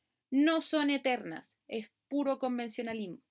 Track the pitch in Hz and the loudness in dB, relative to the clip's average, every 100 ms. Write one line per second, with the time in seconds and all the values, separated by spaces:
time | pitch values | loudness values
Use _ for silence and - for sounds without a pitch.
0 | _ _ - 262 311 320 - 294 285 269 | _ _ 0 4 4 4 2 2 2 2
1 | 269 240 175 160 - _ - 226 214 _ | 0 0 -4 -12 -14 _ -10 -10 -10 _
2 | - 285 277 262 254 240 233 240 226 226 | -4 -2 0 0 -2 -2 -4 -6 -6 -6
3 | 190 - _ | -6 -10 _